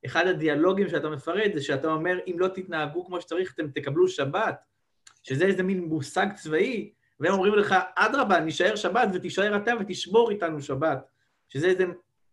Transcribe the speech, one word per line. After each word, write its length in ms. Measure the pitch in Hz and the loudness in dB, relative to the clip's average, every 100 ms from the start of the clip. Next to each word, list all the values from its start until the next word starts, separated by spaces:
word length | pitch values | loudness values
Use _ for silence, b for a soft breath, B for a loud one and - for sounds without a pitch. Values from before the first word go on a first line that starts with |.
| - | -4
אחד 220 | 165 180 | 0 2
הדיאלוגים 600 | 160 156 147 175 196 196 | 2 0 2 2 2 0
שאתה 200 | 156 151 | -2 -4
מפרט 440 | 147 160 185 214 | -6 -4 -2 0
זה 80 | 165 | -2
שאתה 260 | 139 135 160 | -2 -2 -2
אומר, 300 | 156 170 180 180 | -2 -2 -2 -4
"אם 120 | 175 | -2
לא 80 | 185 | -2
תתנהגו 580 | 185 185 165 147 160 180 | -2 -8 -6 -4 -6 -8
כמו 160 | 180 | -10
שצריך, 320 | - 170 185 | -6 -4 -4
אתם 140 | - 156 | -6 -6
תקבלו 360 | 139 143 151 185 | -6 -4 2 2
שבת", 480 | 165 139 175 220 - _ _ _ _ _ _ | 2 0 2 2 -4 _ _ _ _ _ _
שזה 220 | - 131 190 | -6 0 2
איזה 180 | 190 | 2
מין 200 | 185 190 | 0 -2
מושג 440 | 170 156 135 - 202 - | -2 -4 -2 -2 -2 -4
צבאי, 560 | 156 156 233 226 - - _ _ | -2 0 0 -2 -8 -14 _ _
והם 140 | 151 | 0
אומרים 220 | 196 190 208 | 2 4 4
לך, 200 | - 185 - - | 4 2 2 2
"אדרבה, 440 | 330 277 220 180 | 2 2 4 2
נישאר 360 | 160 - 180 208 | 2 0 0 2
שבת 340 | 175 202 226 | 0 2 0
ותישאר 440 | 185 185 180 208 208 | 0 -4 0 0 0
אתה 140 | 208 240 | 0 -2
ותשמור 520 | 190 180 - 214 233 | -4 -8 2 4 4
איתנו 300 | 202 165 156 | 0 -4 -4
שבת", 380 | 139 135 156 131 - _ _ _ _ | -6 -2 0 -2 -6 _ _ _ _
שזה 180 | 135 175 | 0 2
איזה 180 | 180 180 175 _ _ _ | 2 0 -4 _ _ _